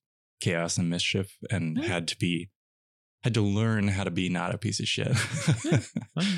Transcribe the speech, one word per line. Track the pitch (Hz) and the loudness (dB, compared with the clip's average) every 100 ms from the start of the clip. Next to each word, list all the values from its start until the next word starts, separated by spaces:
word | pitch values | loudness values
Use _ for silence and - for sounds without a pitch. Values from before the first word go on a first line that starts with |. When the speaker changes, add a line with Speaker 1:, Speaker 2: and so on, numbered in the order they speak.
| _ _ _ _ | _ _ _ _
Speaker 1:
chaos | - 85 85 - | -2 0 0 0
and | 87 | 0
mischief | 87 - 101 95 - - | 0 0 -2 -4 -8 -4
and | 92 82 78 | -2 -2 -2
Speaker 2:
Hmm. | |
Speaker 1:
had | 320 87 82 | -2 -2 -4
to | - | -2
be, | 90 85 - _ _ _ _ _ _ _ | -2 -2 -4 _ _ _ _ _ _ _
had | 127 | 0
to | 110 | 2
learn | 101 101 113 110 101 | 2 4 2 2 2
how | 98 | 2
to | 92 | 0
be | 90 90 | 0 0
not | 90 87 | 0 -2
a | 92 | -2
piece | 104 107 | -2 -2
of | 110 | -2
shit. | 113 131 | -2 0
<laughs> | 127 - - - 120 | 0 0 -2 0 0
Speaker 2:
Yeah. | 302 143 - - - 156 | 2 0 0 -6 -6 -2
Well, | 196 | 0